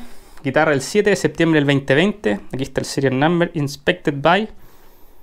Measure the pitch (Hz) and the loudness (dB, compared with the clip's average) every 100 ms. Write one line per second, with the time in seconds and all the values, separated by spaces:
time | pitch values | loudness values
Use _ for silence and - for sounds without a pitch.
0 | - - - - 135 143 156 139 - 208 | -8 -14 -18 -10 -2 2 2 2 0 0
1 | 202 190 151 147 165 156 143 135 143 139 | 2 2 0 2 2 4 2 2 2 2
2 | 202 - 214 202 - - - - 123 - | 2 0 -2 -4 -6 -8 -6 -6 -6 0
3 | 131 127 156 175 170 160 143 - - - | 0 2 2 2 0 -2 -4 -4 -2 -2
4 | 170 139 160 190 220 - - - - - | -2 0 2 2 0 -10 -20 -20 -20 -20
5 | - - | -20 -20